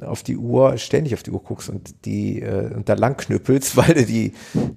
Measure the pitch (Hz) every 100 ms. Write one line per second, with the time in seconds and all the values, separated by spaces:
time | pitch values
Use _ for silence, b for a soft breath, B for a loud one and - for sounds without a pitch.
0 | 139 113 - 110 117 123 135 120 - -
1 | 151 107 - - - - - 98 - -
2 | 107 104 101 104 110 98 110 110 104 104
3 | 117 - - 104 - 135 - 123 139 156
4 | 110 113 104 B B B -